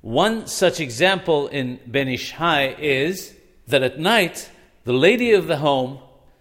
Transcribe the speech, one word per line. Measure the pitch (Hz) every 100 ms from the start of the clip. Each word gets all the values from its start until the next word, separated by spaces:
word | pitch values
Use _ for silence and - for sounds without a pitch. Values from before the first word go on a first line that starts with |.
One | - 123 196 226 -
such | - 180 170
example | 147 113 180 190 175 156 139
in | 143 127 123 -
Ben | 123 135
Ish | 120 -
Hai | - 165 151 135 -
is | 151 135 147 190 - - _ _ -
that | 139
at | 127 139
night, | 170 226 170 - - - _ _ -
the |
lady | 123 160 240 240
of | 208 165
the | 151
home | 147 139 127 135 - _ _ _